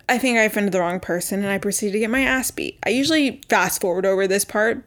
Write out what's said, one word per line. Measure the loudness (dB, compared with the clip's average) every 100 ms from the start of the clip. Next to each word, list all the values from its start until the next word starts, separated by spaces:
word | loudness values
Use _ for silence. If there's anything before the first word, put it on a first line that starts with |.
| -2
I | 0
think | 2 2
I |
offended | 2 2 0
the | 0
wrong | 0 -2
person, | -2 -4 -2 -2
and | -2
I | -2
proceeded | -2 -2 -2
to | -2
get | 0
my | 2
ass | 2 2 -2
beat. | -6 -8 -6
I | -2
usually | 0 2 2 2 -2 0
fast | 2 2 0
forward | -2 0 0
over | 2 2
this | 0
part, | 0 0 0 -2